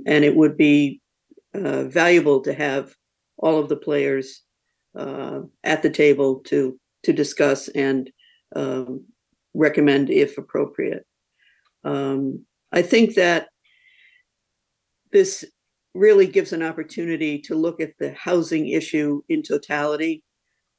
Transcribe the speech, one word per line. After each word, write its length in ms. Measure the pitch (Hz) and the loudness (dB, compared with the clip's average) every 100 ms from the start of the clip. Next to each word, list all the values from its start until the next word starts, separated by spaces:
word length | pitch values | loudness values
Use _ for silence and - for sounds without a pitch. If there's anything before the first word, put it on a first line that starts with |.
| 139 | 0
and 180 | 151 | 4
it 100 | 147 | 4
would 220 | 151 156 147 | 6 4 4
be, 460 | 151 147 143 131 _ _ _ _ _ | 4 4 2 -4 _ _ _ _ _
uh, 320 | - 165 135 | -8 -4 -4
valuable 560 | 135 151 170 175 147 139 | -2 0 4 4 4 2
to 120 | 135 | 0
have 400 | 143 147 139 135 _ _ _ _ - | -4 -4 -4 -8 _ _ _ _ -4
all 220 | 160 156 | 0 0
of 100 | 143 | 0
the 80 | 147 | -4
players, 680 | - 147 139 135 131 - _ _ _ _ _ - | -2 -2 0 -2 -6 -14 _ _ _ _ _ -14
uh, 440 | 139 139 135 - - _ | -12 -10 -10 -12 -14 _
at 180 | - 151 | -4 -2
the 80 | - | 0
table 500 | - 151 135 135 131 - | 2 4 4 2 -2 -2
to, 320 | 147 135 - _ _ | -2 -2 -6 _ _
to 100 | - | -2
discuss 560 | 147 143 - 147 135 - | 0 -2 0 0 0 -4
and, 420 | - 139 135 131 _ _ _ _ 151 | -4 -2 -2 -4 _ _ _ _ -8
um, 480 | 139 131 123 131 - _ _ _ _ | -6 -6 -8 -12 -16 _ _ _ _
recommend 560 | 131 151 147 147 139 139 | 0 0 4 4 4 2
if 300 | 156 143 - | 2 0 -2
appropriate. 680 | - 151 143 - - - - _ _ _ _ _ _ _ | -8 -4 -4 -4 -6 -6 -12 _ _ _ _ _ _ _
Um, 600 | - 143 135 135 139 - - _ _ | -8 -4 -4 -4 -4 -8 -14 _ _
I 100 | - | -2
think 340 | 175 226 226 - | 2 4 4 4
that 320 | 180 175 - _ _ _ _ _ _ _ _ _ _ _ _ _ _ _ _ | 2 0 -4 _ _ _ _ _ _ _ _ _ _ _ _ _ _ _ _
this 340 | 202 190 - - _ _ _ _ | 2 2 -2 -14 _ _ _ _
really 320 | 180 208 202 190 | 2 6 6 6
gives 280 | 190 175 | 2 -2
an 80 | 165 | -4
opportunity 760 | 165 165 156 - 170 160 156 147 | -6 -8 -12 -10 -6 -4 -4 -6
to 160 | - | -6
look 240 | 160 165 170 | -4 -4 -4
at 140 | 151 - | -8 -8
the 160 | 143 | -10
housing 540 | 139 - 175 165 160 151 | -8 -2 0 0 -2 -2
issue 540 | 160 156 156 147 147 - | -4 -2 -2 -2 -4 -4
in 140 | 160 | -6
totality, 800 | 151 143 - 147 147 151 160 156 _ _ _ _ _ | -2 -6 -4 -4 -4 -4 -4 -6 _ _ _ _ _